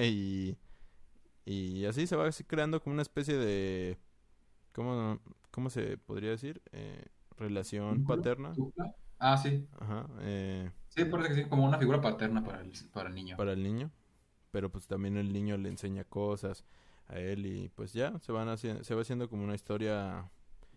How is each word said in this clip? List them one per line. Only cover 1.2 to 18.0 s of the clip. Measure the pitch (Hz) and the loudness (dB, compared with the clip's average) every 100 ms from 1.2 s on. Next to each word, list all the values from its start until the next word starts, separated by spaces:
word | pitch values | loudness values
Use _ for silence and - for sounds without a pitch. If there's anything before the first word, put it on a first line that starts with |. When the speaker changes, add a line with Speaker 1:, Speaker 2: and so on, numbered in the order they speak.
| - - - | -20 -14 -6
Speaker 1:
y | 98 92 95 101 | -2 -2 0 0
así | 120 170 | 2 2
se | 156 | 4
va | 156 | 2
así | - | 0
creando | - 156 151 156 | -2 0 2 2
como | - | 0
una | 147 | 0
especie | 147 - 143 143 | 0 -2 2 2
de, | 110 101 95 92 90 90 - - - - - - - | 4 2 2 0 -2 -4 -10 -20 -20 -20 -20 -20 -12
¿cómo, | - 120 123 110 107 - - - | -4 -2 0 0 -2 -6 -20 -10
cómo | - 127 | -4 -2
se | 123 107 - | 0 -2 -4
podría | - 104 107 | -6 -4 -2
decir? | 113 139 160 - | -2 -4 -10 -14
Eh, | 104 104 95 - - - - | -12 -12 -12 -16 -20 -18 -6
relación | 107 101 92 104 104 117 | -2 -2 -2 -2 0 2
Speaker 2:
¿Vínculo? | 139 127 | 4 2
Speaker 1:
paterna. | 143 127 139 | 2 0 -2
Speaker 2:
¿Dupla? | 160 131 - 175 - - - | -2 -2 -2 -6 -8 -14 2
Ah, | 131 139 | 6 6
sí. | 139 143 139 - | 6 2 0 -6
Speaker 1:
Ajá, | 107 107 151 113 | -4 -4 -6 -6
eh. | 104 101 95 95 92 - - | -4 -2 -2 -4 -6 -8 -6
Speaker 2:
Sí, | - 165 | 0 2
parece | 170 160 | 2 4
que | 143 | 2
sí, | 143 | 4
como | 139 135 | 6 8
una | 135 | 8
figura | 131 139 | 6 6
paterna | 120 107 110 110 | 4 2 2 2
para | 104 92 | 0 -4
el, | 92 92 - | -8 -14 -10
para | 104 92 | -6 -4
el | 92 | -4
niño. | 92 90 | -6 -2
Speaker 1:
Para | 101 | 0
el | 95 | 2
niño, | 98 113 151 - _ _ _ _ _ | 2 0 -2 -8 _ _ _ _ _
pero, | 104 95 | -2 -2
pues, | 95 - | -4 -4
también | 98 98 104 | -2 0 2
el | 101 | 2
niño | 98 104 101 | 2 0 0
le | 95 | -2
enseña | 95 101 98 95 | -4 -4 -6 -4
cosas | 101 104 104 98 95 - - - - - | -2 0 0 -2 -6 -12 -20 -20 -20 -12
a | 90 | -6
él | 90 101 98 | -2 -2 -2
y, | 95 92 | -4 -6
pues, | - 101 | -8 -6
ya, | 110 | -2